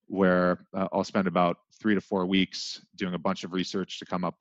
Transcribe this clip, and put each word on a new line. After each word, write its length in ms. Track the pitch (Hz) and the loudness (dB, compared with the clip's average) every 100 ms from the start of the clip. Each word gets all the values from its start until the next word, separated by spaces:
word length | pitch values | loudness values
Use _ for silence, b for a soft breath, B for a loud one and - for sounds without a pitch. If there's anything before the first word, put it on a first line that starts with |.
| - | -6
where, 580 | 95 95 90 90 87 _ 95 | 2 4 6 4 0 _ -6
uh, 120 | 95 | -2
I'll 120 | 98 | -2
spend 240 | 95 107 95 | 0 0 0
about 300 | 87 87 87 _ _ | 2 2 0 _ _
three 160 | 110 98 | 0 0
to 60 | |
four 240 | - 98 90 | 0 -2 2
weeks 560 | 95 92 - - - - - | 2 0 -4 -10 -12 -18 -8
doing 180 | 95 | -6
a 60 | 87 | -4
bunch 240 | 95 92 | -4 -4
of 100 | 92 | -4
research 460 | 92 90 101 90 - | -4 -4 -4 -6 -10
to 60 | - | -8
come 180 | 90 | -4
up 120 | 87 - | -4 -2